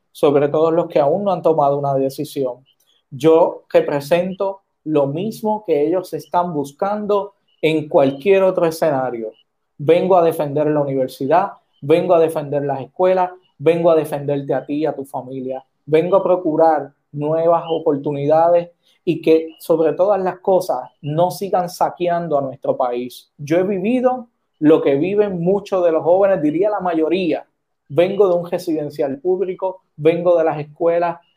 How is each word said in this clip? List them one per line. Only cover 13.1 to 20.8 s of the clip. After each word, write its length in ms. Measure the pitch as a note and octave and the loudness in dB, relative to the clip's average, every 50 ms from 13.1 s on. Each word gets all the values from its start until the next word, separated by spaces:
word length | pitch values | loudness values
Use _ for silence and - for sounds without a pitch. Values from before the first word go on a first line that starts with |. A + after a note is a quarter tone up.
| F#3 F#3 F3+ F3+ - - _ _ _ - | 2 2 0 -2 -6 -12 _ _ _ -2
vengo 320 | C#3+ D#3+ E3+ E3+ E3+ F3 | 0 2 2 4 4 4
a 60 | E3 | 4
defenderte 580 | D#3 D3 D#3 D#3 C#3+ C#3+ C#3+ C#3+ C#3 C#3 C#3 C#3+ | 4 2 -2 -6 -6 -4 -4 -4 -4 -2 -2 -4
a 100 | C3 C#3 | -4 -4
ti 100 | - C#3+ | -6 -6
y 100 | D3+ D#3 | -4 -4
a 80 | D3 - | -4 -4
tu 80 | C#3 C3+ | -6 -10
familia. 580 | - - C3 B2+ B2+ C3+ C3 B2+ C3 C3 C3 - _ _ _ _ | -12 -12 -12 -12 -12 -12 -10 -10 -10 -10 -10 -14 _ _ _ _
Vengo 320 | C#3+ D3+ D#3+ F3 F3 G3 | 0 0 2 2 4 2
a 60 | F#3 | 2
procurar 720 | F#3 F3+ F3+ F3+ F3+ D#3 D3+ D#3 D#3+ E3 D#3 D3 C#3 C#3+ _ _ _ _ | 4 4 0 0 0 0 2 4 4 4 4 2 -2 -6 _ _ _ _
nuevas 520 | - D3 D3 D3+ D#3+ E3 E3 E3+ E3+ E3 E3+ E3 | -8 -6 -4 -2 -2 0 2 2 2 2 0 -2
oportunidades 1040 | E3 D#3+ D#3+ D#3+ C#3+ C3+ C#3+ D3+ C#3+ C#3 C#3+ D3 D#3 D#3+ E3 E3+ F3 F3 E3+ F3 _ _ _ _ _ _ - | -4 -2 0 -2 -2 -2 -2 -4 -4 -4 0 2 2 4 4 4 4 2 0 -2 _ _ _ _ _ _ -4
y 160 | F#3 D#3 D#3+ | -4 -2 0
que, 340 | - E3 D#3+ D#3+ D#3+ D#3+ - - | 2 4 4 4 2 -2 -12 -10
sobre 340 | - - E3 D#3+ D#3+ D3+ | -4 -2 0 2 2 0
todas 280 | D3 E3 F3+ G#3 G3+ F#3 | 0 0 0 0 0 0
las 160 | F#3+ F3+ F3+ - | -2 -4 -6 -4
cosas, 520 | - G3+ F#3 F3+ F#3 - C#3 B2+ | -2 0 0 0 0 -2 -6 -6